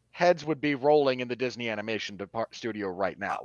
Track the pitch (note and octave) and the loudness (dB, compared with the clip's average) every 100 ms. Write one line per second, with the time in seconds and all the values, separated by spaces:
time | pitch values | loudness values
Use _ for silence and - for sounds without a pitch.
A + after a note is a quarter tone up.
0 | _ - F3 E3+ D3+ D3 D3 C#3 C#3 D3+ | _ 2 4 4 0 -2 -2 2 4 6
1 | C#3 B2+ B2 A#2 B2+ A#2+ A#2 G#2+ G#2+ G#2+ | 6 2 -2 -2 -2 -2 -4 -4 -2 -4
2 | - G2 G2 A2+ A2+ - A#2 G#2+ G2 F2+ | -6 -10 -8 -6 -6 -6 -6 -4 -4 -2
3 | F#2 E2 G2 - | -2 -2 -4 -2